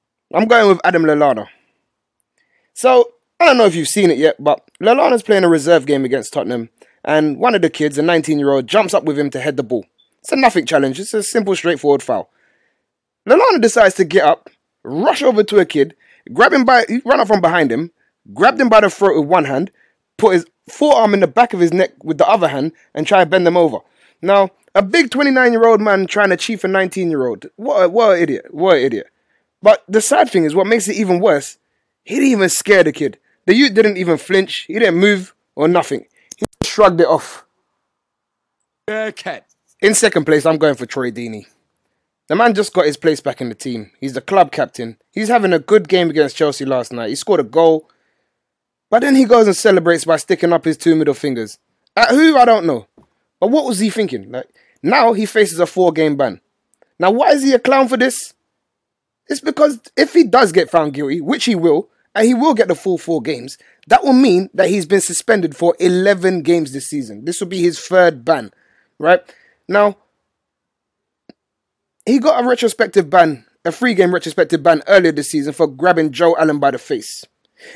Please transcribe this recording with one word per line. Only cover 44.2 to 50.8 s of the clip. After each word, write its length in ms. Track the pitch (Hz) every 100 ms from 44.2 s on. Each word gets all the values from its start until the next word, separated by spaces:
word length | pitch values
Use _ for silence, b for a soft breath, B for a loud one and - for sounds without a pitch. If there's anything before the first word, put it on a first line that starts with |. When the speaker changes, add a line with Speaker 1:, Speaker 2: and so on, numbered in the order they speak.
Speaker 1:
club 300 | - 190 151
captain. 460 | - 127 - 113 107 _
He's 160 | 208 220
having 240 | 240 190
a 80 | 165
good 280 | - 214 160
game 220 | 185 170
against 260 | 151 143 -
Chelsea 280 | 147 135
last 280 | 135 131 117
night. 180 | 120 110
He 40 |
scored 240 | 135 - 175
a 60 |
goal. 440 | 113 156 165 156 - _ _ _ _ _ _ _ _ _ _
But 100 | 226
then 140 | 277
he 100 | 269
goes 220 | 233 240 214
and 100 | 180
celebrates 480 | 214 185 165 165
by 120 | 165 156
sticking 360 | - 180 175
up 120 | 170
his 120 | 160
two 200 | 156